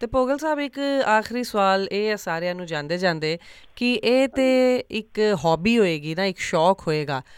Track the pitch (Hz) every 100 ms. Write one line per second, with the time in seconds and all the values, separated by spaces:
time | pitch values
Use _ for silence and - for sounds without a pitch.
0 | 233 262 254 277 311 294 285 277 277 277
1 | 226 214 214 240 240 208 196 190 196 202
2 | 214 208 - 165 175 180 175 156 147 175
3 | 185 160 156 165 - - - - 247 247
4 | - 254 262 269 262 254 254 254 - -
5 | - - 214 185 165 160 196 233 190 156
6 | 151 160 196 180 - 165 170 190 - 151
7 | 147 135 -